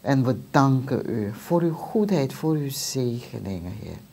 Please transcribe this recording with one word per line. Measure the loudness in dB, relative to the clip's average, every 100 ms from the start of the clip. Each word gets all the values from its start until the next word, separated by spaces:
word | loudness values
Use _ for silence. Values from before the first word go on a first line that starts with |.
En | 2 2
we | 2 0 2
danken | 4 6 4 2 -2 0
u | -2 -2
voor | -6 0 2
uw | 2
goedheid, | -2 -2 0 2 2 0
voor | -2 0
uw | 0 0
zegeningen, | -4 -4 -2 -2 -2 -8 -10 -8 -6 -8 -10
Heer. | -12 -14 -16